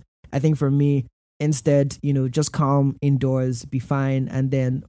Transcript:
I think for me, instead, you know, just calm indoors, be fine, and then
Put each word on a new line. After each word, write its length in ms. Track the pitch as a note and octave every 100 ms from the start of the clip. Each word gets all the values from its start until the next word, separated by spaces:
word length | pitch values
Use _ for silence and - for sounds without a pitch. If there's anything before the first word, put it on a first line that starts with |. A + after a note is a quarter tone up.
| - _ -
I 60 | C#3
think 180 | D#3 D3+
for 140 | C#3
me, 340 | C#3+ C#3+ C#3 A#2 _ _ _
instead, 580 | D3 C#3+ - C#3+ C#3 -
you 120 | C#3+
know, 140 | C#3 C3
just 240 | C3+ D3
calm 460 | - C#3 C#3+ C#3 C3+
indoors, 640 | C#3+ C3+ C3 C3 C3 A#2+ -
be 120 | C3
fine, 480 | - C#3 C3+ C3+ B2+
and 200 | C3 C3+
then 340 | C3+ B2+ C3+